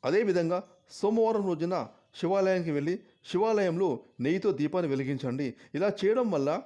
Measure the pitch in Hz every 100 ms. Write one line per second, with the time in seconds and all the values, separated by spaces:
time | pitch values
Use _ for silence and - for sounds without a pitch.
0 | 127 180 220 180 170 180 196 - _ -
1 | 202 226 220 220 196 165 170 180 113 -
2 | _ - 170 196 190 185 165 147 147 180
3 | - _ - 180 220 214 190 165 190 123
4 | - _ 127 180 - 131 147 185 170 135
5 | 135 139 131 127 139 - - 143 202 -
6 | 190 233 240 165 139 170